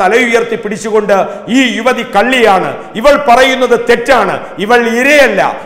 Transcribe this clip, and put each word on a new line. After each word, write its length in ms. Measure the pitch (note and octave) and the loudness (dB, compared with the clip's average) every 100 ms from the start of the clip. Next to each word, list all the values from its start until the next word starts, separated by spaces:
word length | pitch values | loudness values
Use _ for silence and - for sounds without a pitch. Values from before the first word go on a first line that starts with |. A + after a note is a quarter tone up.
തലയുയർത്തി 540 | F#3+ A#3 A#3+ A#3 A#3 A3 | 2 2 2 0 -2 -6
പിടിച്ചുകൊണ്ട് 520 | G#3 G#3+ A3+ A3 G3+ F#3+ E3 - - B3+ | -6 -8 -4 -2 0 0 -2 -6 -2 0
ഈ 40 | B3+ A3 | 0 0
യുവതി 280 | A#3+ B3 A3 G3+ | -2 -2 -2 0
കള്ളിയാണ്, 560 | A#3 C4 G#3+ F#3+ D3+ A#2+ - G3+ | 0 2 2 2 0 -8 -10 0
ഇവൾ 200 | C4+ C#4+ C#4+ | 2 2 4
പറയുന്നത് 480 | A#3+ C4+ B3+ B3+ A#3+ A#3 | 2 2 0 0 0 0
തെറ്റാണ്, 460 | A#3 A#3+ B3 F#3+ C3+ - - G#3 | 0 2 0 0 -4 -8 -6 0
ഇവൾ 160 | A#3+ A#3 A3+ | 0 2 0
ഇരയല്ല, 420 | C4+ D4 B3+ F#3+ C#3+ - | 2 4 2 2 -2 -4